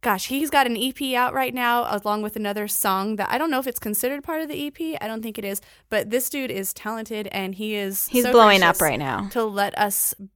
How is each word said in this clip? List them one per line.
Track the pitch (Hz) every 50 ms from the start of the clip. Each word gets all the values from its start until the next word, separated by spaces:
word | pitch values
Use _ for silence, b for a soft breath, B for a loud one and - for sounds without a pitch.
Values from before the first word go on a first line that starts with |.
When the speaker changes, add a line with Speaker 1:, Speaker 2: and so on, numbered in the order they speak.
Speaker 1:
gosh, | - 247 202 185 - -
he's | 262 277 311 285
got | - 285 269 247
an | 233 208
E | 233 262 254
P | - 285 262 254
out | 240 247 247 -
right | 269 262 - -
now | 254 247 240 240 240 233 -
along | 214 202 - 214 208 214
with | 214 214 208
another | 220 214 202 202 214 208 208
song | - - - 208 190 190 196 214 220
that | 208 202 -
I | - 254
don't | 302 330
know | 285 254
if | 269
it's | 262 233 -
considered | - 214 208 - - 254 277 285 285
part | - 320 311 320
of | 302
the | 294 -
E | 285 294
P. | - - 330 320 320 -
I | - 214
don't | 220 220 220
think | 226 208 -
it | 208
is, | 196 196 196 b b b b b b
but | - 208 - 208
this | 220 254 254 -
dude | - 285 262 247
is | 202 190 190 190
talented | - - - 214 226 226 220 214 226 214 214 196
and | - 196 190 190 196
he | 185 214 214 214
is | 208 202 190 196 196 - -
Speaker 2:
He's | - 247 240
Speaker 1:
so | 247
Speaker 2:
blowing | 247 240 220 208 202 190
up | 185 170 170 -
Speaker 1:
gracious | 160 156
Speaker 2:
right | 127 117
now. | 147 135 123 95 196 196
Speaker 1:
to | - 247 226
let | 220 196 202 202 196 -
us | - 208 202 196 - - - - _ 202 190 _